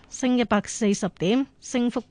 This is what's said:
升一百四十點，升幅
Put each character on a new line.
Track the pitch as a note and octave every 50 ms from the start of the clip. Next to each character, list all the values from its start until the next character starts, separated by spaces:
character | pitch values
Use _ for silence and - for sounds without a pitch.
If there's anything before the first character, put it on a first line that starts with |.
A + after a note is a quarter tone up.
| - -
升 | - - - B3 B3 B3
一 | A#3
百 | - G#3+ G#3 -
四 | - - - A#3 G3+ G3+
十 | - - F3 - -
點， | - F3+ A#3 C4 C4+ - _ _
升 | - - - B3 A#3+ A#3+
幅 | - C4 - _